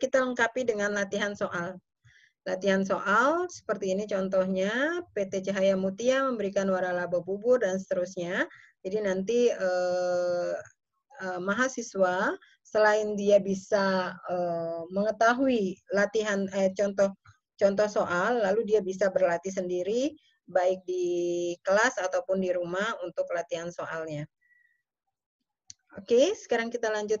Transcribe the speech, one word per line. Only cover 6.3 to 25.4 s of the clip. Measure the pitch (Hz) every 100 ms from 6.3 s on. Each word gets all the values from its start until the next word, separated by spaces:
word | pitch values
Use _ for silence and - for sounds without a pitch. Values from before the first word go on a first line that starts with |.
| 233 196 196 196
waralaba | 185 180 180 175 175
bubur | 175 202 226 247
dan | 196 190
seterusnya. | 190 185 180 185 170 208 339 - - _
Jadi | 190 214
nanti, | 202 185 190 240 240
eh, | - 185 180 180 180 180 180 180 175 175 170 - _ _ _ _ -
eh, | 190 180
mahasiswa | 185 214 262 254 226 196 180 180 240 381 _ _
selain | _ 214 214 214 208
dia | 208 202 202
bisa, | 196 190 - 208 196 190 180 185 -
eh, | 180 175 170 165 165 170
mengetahui | 190 214 214 226 247 269 240 190 185 -
latihan, | 196 202 220 214 196 196 196
eh, | 190
contoh | 190 202 196 196 196 - _ _ -
contoh | 196 196
soal, | 208 214 - 175 208 247
lalu | 196 214
dia | 202 214
bisa | 190 185 202
berlatih | 185 190 196 190
sendiri, | 190 180 180 185 233 294 311 _ _ -
baik | 180 180 185 185
di | 180 175 175 175 175 175 175
kelas | - 202 247 -
ataupun | 185 185 180 190
di | 185 180
rumah | 170 185 220 196
untuk | 180 185 185 175
latihan | 170 165 170
soalnya. | 175 143 160 160 147 151 _ _ _ _ _ _ _ _ _ _ _